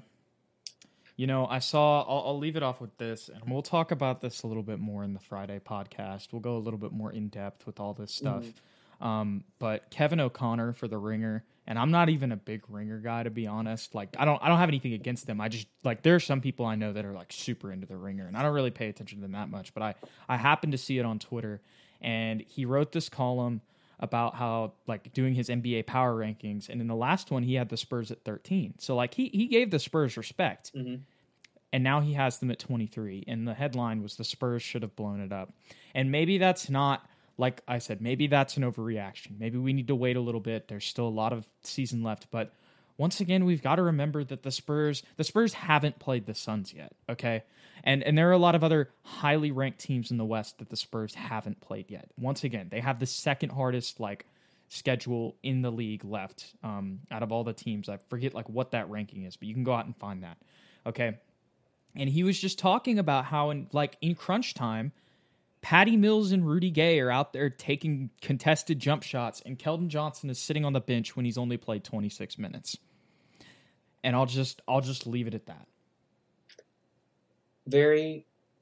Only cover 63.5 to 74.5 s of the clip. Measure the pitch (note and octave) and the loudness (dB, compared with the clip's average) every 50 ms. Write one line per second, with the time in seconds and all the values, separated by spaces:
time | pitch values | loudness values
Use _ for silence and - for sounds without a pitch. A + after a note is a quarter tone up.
63.5 | D3+ C#3 - - D3 D3 D3 C#3+ - - D#3 E3+ E3+ - - - F#3+ A#3+ B3 - | 0 -4 -6 -2 0 0 0 0 -2 -2 0 0 0 0 -2 0 0 0 0 -4
64.5 | - - B2 A2+ A2 A2 A#2 C#3+ - _ _ _ _ _ _ _ _ _ _ _ | -4 -4 -2 -2 -2 -2 -4 -6 -8 _ _ _ _ _ _ _ _ _ _ _
65.5 | _ - - - E3 F3 G3+ A#3 A3+ G#3+ G3+ G#3+ G#3+ G#3+ G#3 F#3 G3 F#3 E3+ D3+ | _ -10 0 6 8 8 8 8 8 6 8 6 6 6 4 4 4 4 4 4
66.5 | D3+ F3+ F3+ F#3 D#3 D#3 D#3+ E3+ E3 D3 B2+ B2 B2 C3+ C#3+ - - C3 D3 C3+ | 4 2 2 2 4 4 6 6 6 6 4 4 4 2 2 0 0 0 0 0
67.5 | - - - - D3 C#3+ - D#3+ D3 C3+ C3+ A#2 _ - - - C#3+ A#2+ - D#3 | -2 -2 -2 -2 -2 0 0 -2 0 0 -4 -6 _ -10 -2 -2 -2 2 4 4
68.5 | D#3 - - - D#3+ B2+ - C#3+ D3+ C#3+ - - - B2+ A#2+ A2 - - - B2+ | 4 4 2 -2 -2 0 2 2 2 2 0 -4 -4 -2 -2 -2 -4 -8 -10 -12
69.5 | C3 B2+ - D#3 E3 E3 F3+ E3 D3 D3+ D3+ D3+ D3+ - - C#3 B2 - - - | -10 -6 -4 -2 -2 -2 -2 -2 -2 -2 -2 -4 -6 -6 -6 -6 -6 -6 -4 -2
70.5 | D3+ D#3 D3+ C#3+ C3+ C3 - - B2 A#2 A2 - - B2+ B2 A#2+ A2+ B2 B2 A#2+ | 0 0 2 2 2 0 2 2 0 0 0 -2 -4 -2 -2 -2 0 -2 -2 -2
71.5 | A#2+ A#2 - - G#2+ G2+ - - A2+ G#2+ G#2 G#2 - - F#2 - - - G2+ F2 | -2 -4 -4 -4 -4 -4 -4 -6 -4 -4 -4 -4 -4 -8 -10 -10 -8 -10 -8 -8
72.5 | - - - - - - _ _ _ _ _ _ _ _ _ _ _ - - - | -10 -10 -10 -10 -12 -12 _ _ _ _ _ _ _ _ _ _ _ -20 -20 -20
73.5 | - _ _ _ _ _ _ _ _ - - B2+ B2 B2+ C3+ B2 B2+ C3+ C3+ B2+ | -20 _ _ _ _ _ _ _ _ -4 0 2 4 4 2 2 2 -2 -2 -2